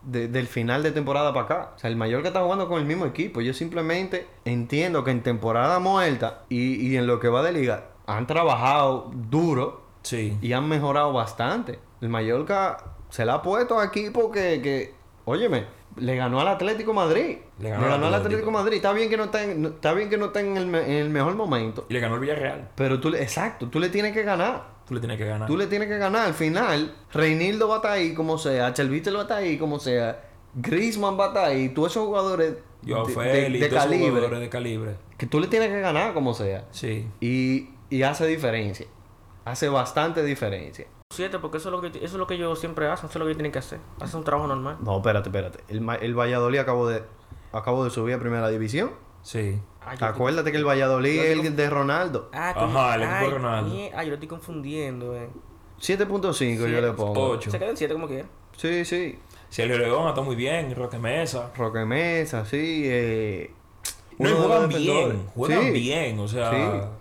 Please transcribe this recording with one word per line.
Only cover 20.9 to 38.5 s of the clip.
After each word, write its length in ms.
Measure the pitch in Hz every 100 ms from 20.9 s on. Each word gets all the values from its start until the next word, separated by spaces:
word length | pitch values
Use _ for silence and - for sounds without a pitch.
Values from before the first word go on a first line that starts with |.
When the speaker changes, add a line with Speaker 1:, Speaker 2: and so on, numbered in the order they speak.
Speaker 1:
el 180 | 147 151
mejor 240 | 151 143
momento. 520 | 202 208 127 110 107 -
Speaker 2:
Y 60 |
le 60 | 123
ganó 140 | 117
al 60 | 117
Villarreal. 500 | 139 147 135 143 -
Speaker 1:
Pero 260 | - 135 131
tú 100 | 156
le, 120 | 160
exacto, 460 | 135 - 214 - 123
tú 100 | 156
le 80 | 180
tienes 240 | 196 208
que 100 | 214
ganar. 560 | 208 185 202 262 - - -
Speaker 2:
Tú 80 |
le 60 | 123
tienes 180 | 113 110
que 80 | 107
ganar. 200 | 107 110
Speaker 1:
Tú 80 | 165
le 100 | 196
tienes 220 | 202 208
que 100 | 208
ganar. 280 | 196 220 214
Al 80 |
final, 600 | 156 156 170 233 147 160 - -
Reinildo 560 | 147 156 160 180 214 214
va 60 |
a 40 | 220
estar 140 | 220
ahí 220 | 202 165
como 240 | 160 160 160
sea, 340 | 156 131 123
Chelvíter 420 | 127 139 143 202
va 40 | 202
a 20 |
estar 160 | 202 220
ahí 200 | 185 147
como 200 | 156 147
sea, 460 | 135 123 117 117 - - -
Griezmann 640 | 131 120 165 226 214 202 196
va 60 | 196
a 20 |
estar 160 | 196
ahí, 240 | 170 135 131
todos 200 | 131 165
esos 140 | 226 214
jugadores 480 | 202 190 180 160 156 - - 120
Speaker 2:
Joao 200 | 113 113
Speaker 1:
de, 80 |
de, 160 | 120 123
Speaker 2:
Félix, 280 | 139 139 127
Speaker 1:
de 60 | 147
Speaker 2:
todos 140 | 127
esos 80 | 143
Speaker 1:
calibre. 180 | - 170
Speaker 2:
jugadores 300 | 123 120 120
de 80 | 120
calibre. 480 | 127 120 110 110 95 - -
Speaker 1:
Que 80 | 120
tú 140 | 151
le 80 | 180
tienes 200 | 220 220
que 120 | 202
ganar 340 | 190 151 214
como 180 | 170 131
sea. 320 | 110 101 98 104
Speaker 2:
Sí. 360 | - 120 107 113 -
Speaker 1:
Y, 500 | 120 127 131 131 - - -
y 120 | 135
hace 240 | 135 151 160
diferencia. 600 | 160 135